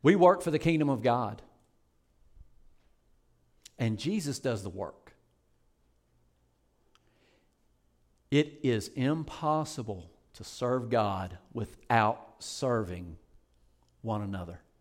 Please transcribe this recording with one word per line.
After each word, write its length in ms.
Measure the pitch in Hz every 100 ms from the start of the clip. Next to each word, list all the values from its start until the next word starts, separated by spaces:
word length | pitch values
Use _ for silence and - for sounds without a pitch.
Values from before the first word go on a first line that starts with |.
We 140 | 143 196
work 260 | 180 185
for 80 | 170
the 80 | 151
kingdom 300 | 165 160 147
of 140 | 127
God. 400 | 120 120 107 110 - _ _ _ _ _ _ _ _ - - - - - _ _ _ _ _ _ _ _ - -
And 200 | 117 107
Jesus 400 | 147 208 147 131
does 240 | 135 110
the 80 | 95
work. 440 | 95 85 - - _ _ _ _ _ _ _ _ _ _ _ _ _ _ _ _ _ _ _ _ _ _ _ _ _ _ _ _ _ _ _ _
It 300 | 143 147 -
is 260 | 131 113 -
impossible 1200 | - 131 160 151 - 156 156 151 - 110 95 82 - _
to 100 | -
serve 440 | - - 123 127 117
God 500 | 117 104 95 92 87 -
without 840 | 117 120 - - 117 107 - - -
serving 760 | - - 135 117 92 90 87 82 _ - _ _ _ _ _ _
one 200 | 113 107
another. 380 | 101 95 85 87 _ _